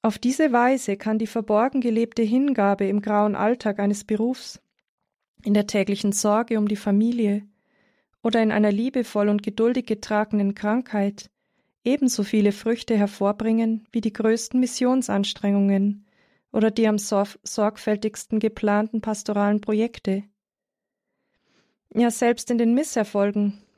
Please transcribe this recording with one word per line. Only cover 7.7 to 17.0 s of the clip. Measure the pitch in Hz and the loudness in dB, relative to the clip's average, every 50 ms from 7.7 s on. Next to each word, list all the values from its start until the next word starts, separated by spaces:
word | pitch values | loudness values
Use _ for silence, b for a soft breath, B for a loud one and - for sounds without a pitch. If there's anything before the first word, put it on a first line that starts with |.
| b b b b b b b b b b | b b b b b b b b b b
oder | - 226 220 233 | -4 0 2 2
in | 220 214 | 2 2
einer | 214 208 214 208 | 2 2 2 2
liebevoll | 202 202 233 269 - 262 233 - - 208 208 208 | 2 0 -2 -2 -2 -4 -4 -2 -2 0 0 2
und | 208 208 | 0 0
geduldig | 208 214 202 - 220 240 247 254 247 | -2 -4 -2 0 0 0 0 -2 -2
getragenen | - 220 208 - - 214 208 214 214 214 208 202 196 202 | -4 -6 -6 -4 -2 -2 -2 0 0 0 0 0 0 -2
Krankheit | - - 208 214 208 208 - - 208 196 202 202 - - _ _ _ _ _ _ _ _ _ _ _ _ | -2 -2 -2 -2 -2 -2 -2 -2 -2 -2 -2 -4 -8 -20 _ _ _ _ _ _ _ _ _ _ _ _
ebenso | 233 269 294 277 240 - - | 0 0 2 2 0 0 0
viele | 202 - - 214 202 208 | -2 0 2 4 4 2
Früchte | 202 - - 226 240 240 - - 233 | 2 0 -2 -4 -4 -4 -2 0 2
hervorbringen | 208 202 202 208 - 196 202 208 208 220 226 220 226 226 220 226 220 - _ | 2 2 0 0 -2 -2 -2 0 -2 -2 0 0 0 0 0 -2 -4 -6 _
wie | - 226 | -6 -4
die | 208 220 208 | -4 -4 -4
größten | - 214 220 226 233 226 - - 254 | 0 0 2 2 0 -2 -2 0 0
Missionsanstrengungen | 254 240 - - 254 247 254 269 247 - 208 202 202 - - - - 202 202 202 196 196 196 190 196 208 202 202 b b b b b b b b b b | 0 0 -2 -2 0 2 2 0 0 0 -2 -2 -2 -2 -6 -4 -2 0 2 2 2 2 2 2 2 0 -2 -4 b b b b b b b b b b
oder | - 220 214 220 | -2 0 0 2
die | 214 233 226 214 | 2 2 2 2
am | 214 | 2
sorf-, | 208 | 0